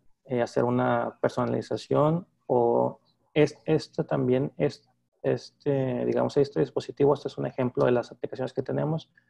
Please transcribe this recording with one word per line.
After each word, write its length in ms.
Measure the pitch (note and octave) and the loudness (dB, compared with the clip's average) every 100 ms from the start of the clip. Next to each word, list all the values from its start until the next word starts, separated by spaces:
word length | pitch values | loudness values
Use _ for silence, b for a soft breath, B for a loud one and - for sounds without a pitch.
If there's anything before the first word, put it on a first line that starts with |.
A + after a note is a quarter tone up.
| _ _ - | _ _ -6
eh, 160 | B2 | -2
hacer 240 | A#2 C3 B2 | -2 0 0
una 520 | B2 B2+ A#2+ A#2 - | 0 0 0 -2 -2
personalización 1040 | A#2+ - A#2+ A#2+ - A2+ - C3+ D3+ E3+ - _ - | -2 -2 -2 -2 -4 -8 0 2 2 0 -4 _ 0
o 540 | B2 A#2 A#2+ B2+ - _ _ _ | 2 4 2 0 -4 _ _ _
es, 240 | D#3 D3 - | 2 2 0
este 400 | - D#3 - - | -2 -2 -2 -8
también, 480 | D#3 D3 B2+ B2+ D3+ - | -4 -2 2 0 0 -2
es, 320 | D3 - _ _ _ _ | -2 -2 _ _ _ _
este, 840 | C3+ B2+ - _ D3 C#3 C3 B2 B2 | -2 -2 -6 _ -2 -2 -2 -2 -2
digamos, 300 | A#2+ B2 C#3+ | 0 2 2
este 240 | C#3 D#3+ | 2 0
dispositivo, 540 | C#3 C3+ - - C#3+ | -2 -4 -8 0 2
este 160 | C#3 C3+ | 2 -2
es 80 | - | -6
un 80 | C#3 | -6
ejemplo 400 | - B2 C#3+ C3 | -2 -4 0 2
de 60 | |
las 180 | B2 - | 2 -2
aplicaciones 400 | - - - B2+ | -10 -10 -6 -6
que 120 | - | -6
tenemos, 460 | C3 C3+ C#3+ D#3+ - b | -4 -4 -2 -4 -8 b